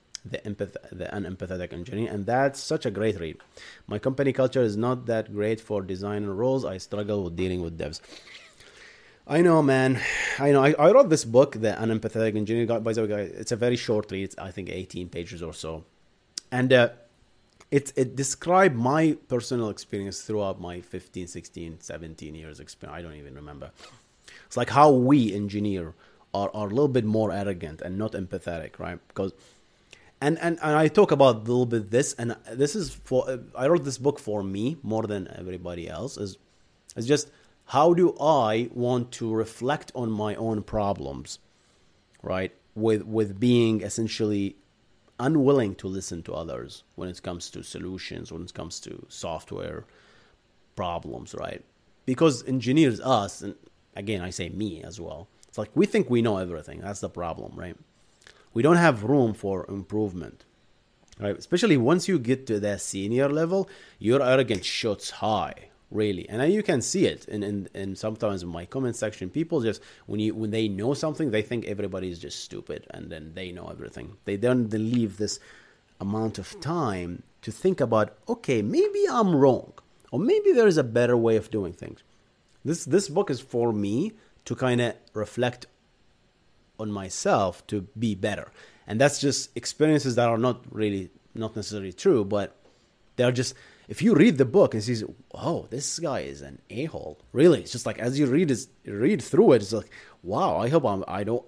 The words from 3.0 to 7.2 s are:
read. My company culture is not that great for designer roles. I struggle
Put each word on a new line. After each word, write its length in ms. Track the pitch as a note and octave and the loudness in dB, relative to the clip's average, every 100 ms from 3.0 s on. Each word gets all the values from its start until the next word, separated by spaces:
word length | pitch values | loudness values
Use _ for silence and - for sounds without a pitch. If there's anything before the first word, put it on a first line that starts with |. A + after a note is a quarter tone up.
| A2 F#2+ | -2 -2
read. 200 | E2 - _ - - - - | -6 -10 _ -20 -20 -20 -8
My 120 | G#2 | -4
company 360 | C3 C3+ C#3 | -4 0 0
culture 260 | B2 C3 C3 | 2 2 2
is 160 | A#2 G#2 | 2 2
not 300 | A#2 B2+ A#2+ | -2 -2 -2
that 260 | A2+ G#2+ | -4 -2
great 300 | G#2 G#2+ A2 | -2 -2 -2
for 180 | - G#2 | -4 -6
designer 540 | F#2 F#2 G2+ G#2 G#2 | -4 -6 -6 -4 -4
roles. 320 | G2 B2+ C3 A#2 | -2 0 0 -2
I 100 | F#2+ | -8
struggle 480 | - G#2 G#2 G#2 | -8 -6 -2 -2